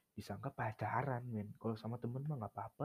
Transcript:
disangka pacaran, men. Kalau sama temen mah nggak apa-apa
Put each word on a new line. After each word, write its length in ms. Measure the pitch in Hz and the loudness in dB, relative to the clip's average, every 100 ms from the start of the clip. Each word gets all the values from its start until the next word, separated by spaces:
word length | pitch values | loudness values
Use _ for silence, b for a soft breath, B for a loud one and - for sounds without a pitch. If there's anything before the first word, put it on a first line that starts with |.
| b | b
disangka 400 | - - 101 131 | -8 -6 -2 -2
pacaran, 720 | - 113 - 104 113 135 120 123 | 0 0 2 2 4 4 2 0
men. 240 | 110 104 - | -2 -2 -2
Kalau 160 | - | 0
sama 240 | 110 110 120 | 0 -2 -2
temen 240 | 117 131 | 0 0
mah 160 | 143 139 | 0 0
nggak 160 | 101 | -2
apa-apa 300 | - - - | -4 -4 0